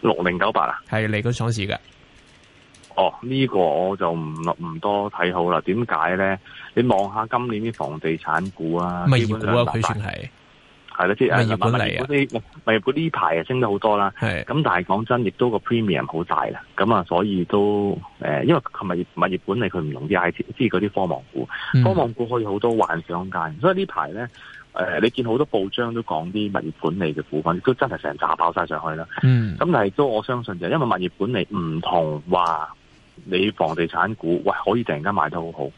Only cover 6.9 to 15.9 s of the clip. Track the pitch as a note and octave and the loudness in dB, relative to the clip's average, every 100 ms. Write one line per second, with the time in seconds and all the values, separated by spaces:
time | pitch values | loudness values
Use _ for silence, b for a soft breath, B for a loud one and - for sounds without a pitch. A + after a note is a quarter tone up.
6.9 | G2+ G2 G#2 A2 A#2+ B2 G#2+ A2+ A2+ D2 | 2 0 -2 -2 -2 -2 -4 -4 -4 -6
7.9 | D#2 D#2+ E2 - D#2 F#2+ - D#2+ E2+ F2 | -4 -2 -4 -2 -2 -2 -6 -2 -2 -2
8.9 | F2 F2 C3 A2+ G#2+ G#2+ F2 - A2+ F#2+ | 0 2 4 2 0 2 2 2 0 0
9.9 | F#2 G2+ F2 - - - - - - - | 0 -4 -8 -12 -16 -20 -20 -20 -20 -18
10.9 | - F2+ G#2 B2 F#2 A#2 F#2+ G#2 A#2 A2 | -2 0 2 4 4 2 2 2 2 0
11.9 | - C3+ C#3+ C#3 A#2 - - - A2 A2+ | -2 0 0 0 -2 -8 -8 0 2 2
12.9 | C#3 E3 - E2 E2 E2 B2+ A#2+ G2+ A2 | 0 0 0 0 0 0 0 2 2 2
13.9 | G#2 G2+ - A2+ F2 - C3+ C3+ F2+ F2 | 2 2 0 -2 -2 -2 0 2 2 2
14.9 | G2 A2+ B2 G#2+ - B2 G#2+ - A#2 A2 | -2 2 0 0 0 0 0 0 0 2